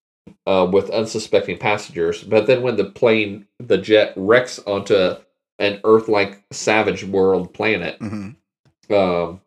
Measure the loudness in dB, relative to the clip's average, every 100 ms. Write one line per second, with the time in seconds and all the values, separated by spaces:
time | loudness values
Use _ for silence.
0 | _ _ -20 _ 0 2 2 2 0 -4
1 | -4 -6 -2 0 0 -4 -4 -4 -6 -4
2 | -4 -4 0 0 2 0 0 -2 -4 0
3 | 2 2 -2 -8 -18 -16 -2 -2 4 4
4 | 4 -2 2 2 2 -8 -6 -6 0 2
5 | 2 -2 _ _ _ -4 -4 0 4 4
6 | 4 0 0 -6 _ -6 0 2 0 -2
7 | -4 0 2 2 -2 -4 -2 -2 -6 -10
8 | -10 -10 -12 -18 _ _ _ _ -2 0
9 | 2 -2 -4 -10